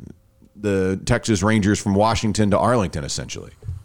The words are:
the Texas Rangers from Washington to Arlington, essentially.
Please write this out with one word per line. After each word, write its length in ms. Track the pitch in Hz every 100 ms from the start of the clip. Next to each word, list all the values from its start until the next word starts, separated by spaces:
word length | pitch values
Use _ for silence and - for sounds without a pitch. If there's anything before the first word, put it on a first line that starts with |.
| - - _ _ - -
the 420 | 104 98 95 95 -
Texas 380 | 117 - 107
Rangers 360 | 98 110 101 101
from 160 | 107 98
Washington 560 | 110 113 110 98 104
to 80 | 95
Arlington, 460 | 104 123 90 82 69
essentially. 480 | - 67 - 50 - - -